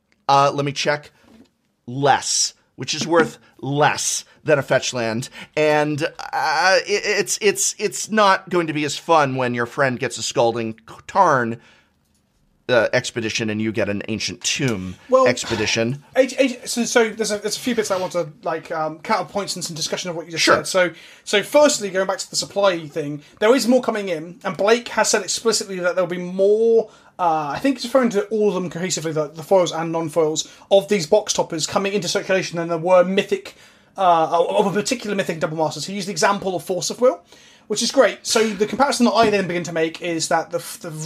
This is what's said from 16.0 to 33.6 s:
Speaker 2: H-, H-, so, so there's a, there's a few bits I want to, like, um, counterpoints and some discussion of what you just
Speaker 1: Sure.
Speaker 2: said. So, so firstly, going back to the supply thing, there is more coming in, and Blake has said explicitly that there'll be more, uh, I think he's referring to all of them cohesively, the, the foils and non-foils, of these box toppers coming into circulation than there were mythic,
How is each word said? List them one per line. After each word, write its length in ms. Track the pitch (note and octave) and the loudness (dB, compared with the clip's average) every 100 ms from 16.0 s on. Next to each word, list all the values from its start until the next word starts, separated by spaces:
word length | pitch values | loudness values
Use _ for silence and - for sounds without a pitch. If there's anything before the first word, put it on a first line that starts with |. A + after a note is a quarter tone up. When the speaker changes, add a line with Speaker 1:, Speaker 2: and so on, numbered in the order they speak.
| - B3+ | -2 0
Speaker 2:
H-, 180 | C4+ - | 2 2
H-, 220 | C4+ A#3+ - | 0 -2 -6
so, 180 | - | -4
so 260 | A#3 B3 A3+ | 0 2 2
there's 220 | G#3 G#3 | 0 -4
a, 60 | G#3 | -4
there's 180 | G#3 - | -6 -6
a 40 | |
few 120 | B3+ A3+ | -4 -2
bits 160 | G#3 | -2
I 60 | F#3 | -2
want 140 | F3+ | -2
to, 160 | F3 D#3+ - | -4 -6 -8
like, 280 | F3+ D#3+ D#3+ | -6 -6 -6
um, 280 | E3 D#3 D#3+ | -6 -6 -6
counterpoints 560 | - G#3 F3+ G3+ F#3 F3+ | -2 -2 -2 -6 -6 -6
and 80 | |
some 100 | E3+ D#3 | -10 -8
discussion 340 | - G3+ F3+ | -6 -6 -6
of 80 | E3 | -8
what 80 | E3 | -8
you 80 | |
just 100 | D#3+ | -2
Speaker 1:
Sure. 120 | F3+ D3 | 2 2
Speaker 2:
said. 100 | - | 0
So, 240 | F#3 F3+ E3+ - - | 0 0 -2 -18 -18
so 200 | - G#3 | -2 -2
firstly, 460 | G3 D4 D4 - G3+ | 2 6 6 4 -2
going 180 | F3+ F#3+ | -2 -2
back 100 | F#3+ | -4
to 100 | - | -6
the 60 | D3+ | -6
supply 500 | C#3+ G3+ G3 E3+ D3+ | -4 0 2 0 -4
thing, 340 | E3 C#3+ D3 - - | -8 -6 -8 -14 0
there 160 | G#3+ C4 | 4 4
is 140 | G#3+ | 4
more 120 | B3+ | 2
coming 280 | A#3+ A3 G3 | 2 -2 -4
in, 300 | D#3+ E3+ F3 | -6 -8 -10
and 140 | G3 D#3 | -8 0
Blake 320 | G3 A#3+ A#3 | 2 2 2
has 200 | - G#3+ | -2 0
said 140 | G#3+ | 0
explicitly 560 | F3+ - A3+ - G3 F#3 | -2 -4 0 -2 -2 -4
that 160 | F3 F3 | -2 0
there'll 140 | F3 | -2
be 80 | F3+ | -4
more, 720 | F3+ F#3 G3 G#3+ A3+ A3+ A3 - _ - | -6 2 4 4 4 4 2 -6 _ -2
uh, 340 | F3 D#3 C#3+ - | 0 0 -2 -2
I 40 | |
think 180 | C#4 C#4 | 0 -2
he's 80 | A#3+ | 0
referring 240 | C4+ A#3+ | 2 2
to 140 | G3 G3+ | 0 -2
all 240 | A3 G#3 | 0 0
of 40 | |
them 160 | F#3 F3+ | 0 -4
cohesively, 440 | E3 F3+ E3+ D#3+ | -6 -4 -4 -2
the, 160 | D#3 D3 | -2 -4
the 140 | D#3+ | -6
foils 280 | D3+ F#3+ E3 | 2 2 2
and 220 | D#3+ E3 | -2 -4
non-foils, 560 | E3 E3 E3+ D#3 D#3 - - - | -4 -2 0 0 0 -8 -12 2
of 200 | G3 G3 | 2 4
these 180 | G#3 D3+ | 0 2
box 240 | G#3+ G#3 | 2 2
toppers 360 | - E3+ E3 - | -2 -4 -4 -2
coming 260 | G3+ G3 | -2 0
into 160 | G3+ F3 | -2 -2
circulation 480 | G3+ - F#3+ D#3+ E3+ | -4 0 0 0 -6
than 100 | E3+ | -4
there 100 | E3+ | -2
were 280 | E3+ F#3 F3+ | 4 6 6
mythic, 500 | F#3+ G3 F#3+ - - | 2 0 -4 -6 -20